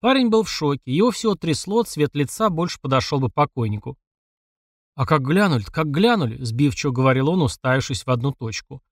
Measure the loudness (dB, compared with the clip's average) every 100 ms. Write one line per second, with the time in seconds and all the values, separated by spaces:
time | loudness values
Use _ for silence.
0 | 4 4 4 4 2 -2 -2 -2 -2 2
1 | 2 2 -2 0 0 -2 0 -2 -2 0
2 | 0 0 -4 0 0 0 -4 -4 0 0
3 | 0 -2 -2 0 -2 0 -4 -4 -8 -16
4 | _ _ _ _ _ _ _ _ _ -6
5 | 0 0 2 2 2 0 -2 -4 -4 2
6 | 2 2 -2 -4 -6 0 0 0 -4 0
7 | 2 2 2 2 0 -2 -2 -2 -2 -6
8 | -4 -2 -2 -6 -8 -10 -14 -20 _